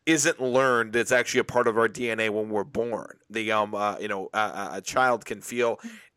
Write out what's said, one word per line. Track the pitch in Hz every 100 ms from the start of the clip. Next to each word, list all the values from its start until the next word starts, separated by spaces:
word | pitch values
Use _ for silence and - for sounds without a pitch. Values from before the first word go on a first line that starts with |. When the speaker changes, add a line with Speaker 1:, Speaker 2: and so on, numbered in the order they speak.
| -
Speaker 1:
isn't | 160 151 139
learned. | 127 127 135 117 113
It's | 117 110
actually | 123 120 123
a |
part | - 123 117
of | 110
our | 113
D | 104 120
N | 110
A | 110
when | 107 107
we're | 107
born. | 92 - 117 104 - - -
The, | 110 110
um, | 107 104
uh, | 104 104 95
you | 104
know, | 98 92
a, | 107
a, | 107 92 92
a | 98
child | - 127 127 113
can | - 104
feel | - 120 117 107
Speaker 2:
Mm. | - 220 -